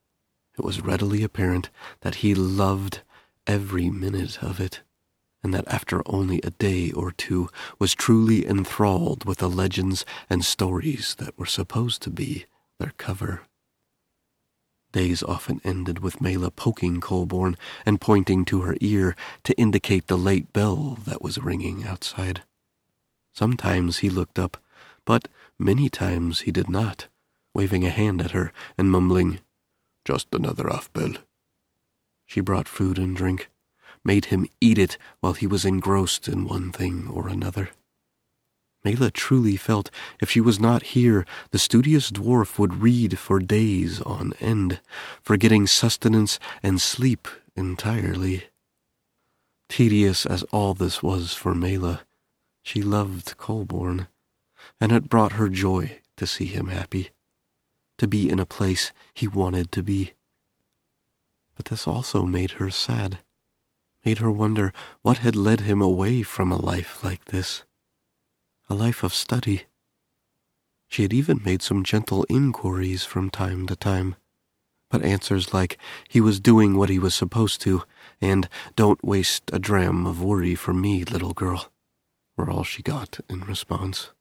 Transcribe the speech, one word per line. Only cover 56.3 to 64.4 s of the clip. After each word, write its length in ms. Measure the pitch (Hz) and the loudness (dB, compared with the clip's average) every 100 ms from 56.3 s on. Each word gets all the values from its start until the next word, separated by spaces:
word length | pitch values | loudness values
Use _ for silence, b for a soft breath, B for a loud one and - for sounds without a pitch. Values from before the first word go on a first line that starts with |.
| - 90 | -4 -4
him 220 | 98 92 | -4 -4
happy, 420 | 90 90 95 92 _ _ _ _ _ _ _ _ - | -6 -6 -6 -8 _ _ _ _ _ _ _ _ -4
to 100 | 104 | 0
be 220 | 104 85 | 2 2
in 100 | 92 | 0
a 60 | 90 | -2
place 480 | - 98 90 - b b | -2 0 0 -4 b b
he 140 | - 104 | -6 -4
wanted 460 | 98 92 90 87 | 0 0 0 -2
to 100 | 98 | -4
be. 300 | 95 98 92 _ _ _ _ _ _ _ _ _ _ _ _ _ _ | -2 -2 -4 _ _ _ _ _ _ _ _ _ _ _ _ _ _
But 120 | - - | -16 -10
this 200 | 110 - | -6 -4
also 400 | 117 131 104 92 | -4 -2 -2 0
made 260 | 90 92 | -2 -4
her 180 | - 95 | -4 -6
sad, 500 | - - 117 98 95 _ _ _ _ _ _ _ _ 110 | -4 -2 -2 -4 -8 _ _ _ _ _ _ _ _ -2
made 140 | 110 | 2
her 120 | 113 | 2
wonder 400 | 104 | 2